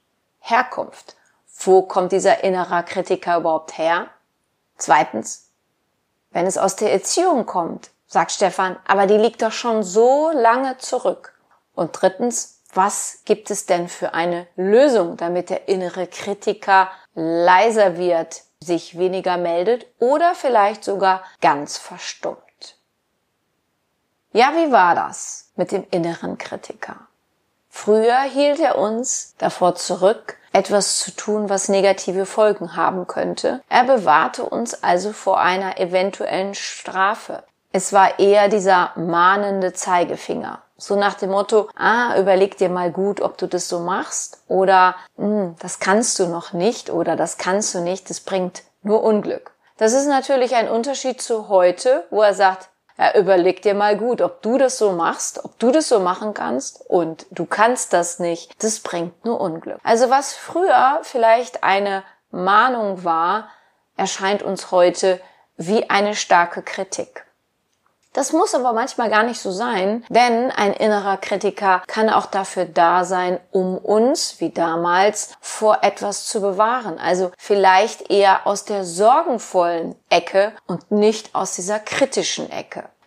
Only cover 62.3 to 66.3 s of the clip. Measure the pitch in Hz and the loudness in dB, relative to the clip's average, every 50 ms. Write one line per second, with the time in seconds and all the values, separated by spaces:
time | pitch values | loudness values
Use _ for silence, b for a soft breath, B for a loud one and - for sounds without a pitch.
62.3 | - 180 180 190 202 214 240 262 247 233 214 202 190 180 180 170 165 165 165 175 | -8 -4 0 2 4 4 4 2 0 -2 -4 -4 -6 -4 -2 -2 0 0 0 0
63.3 | 202 220 220 B B B B B B B B B - - 190 185 - - 202 190 | 0 -2 -4 B B B B B B B B B -6 -6 -4 -4 -4 -4 -2 -2
64.3 | 208 202 - - 190 180 - - 185 180 175 180 175 - - 190 180 180 B B | -2 -2 -2 -4 -6 -6 -6 -2 2 4 4 4 4 2 0 0 0 0 B B
65.3 | B B B B B - 160 170 220 - - - 190 202 208 208 208 - - - | B B B B B -12 -4 0 0 0 0 0 0 0 0 0 -2 -6 0 2